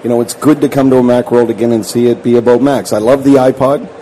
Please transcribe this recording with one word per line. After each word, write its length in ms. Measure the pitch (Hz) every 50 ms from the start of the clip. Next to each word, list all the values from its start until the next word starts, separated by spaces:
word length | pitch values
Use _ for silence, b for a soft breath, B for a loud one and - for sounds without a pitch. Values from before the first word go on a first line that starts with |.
| -
You 60 | 117
know, 120 | 120 120
it's 120 | 120 - -
good 280 | - - 143 151 147
to 80 | 143 139
come 200 | - 143 135 135
to 60 | 127 131
a 60 | 123
Mac 280 | 123 123 123 120 -
world 180 | 120 120 120 113
again 220 | 113 98 117 120
and 140 | 120 113 101
see 220 | - - 120 120 120
it 160 | 120 117 -
be 140 | 123 120 120
about 240 | 113 120 123 123
Macs. 320 | 127 143 139 120 92 - 113
I 60 | 107
love 240 | 107 117 135 139 135
the 120 | 139 139
iPod. 540 | 135 127 131 127 - 135 131 143 147 - - - -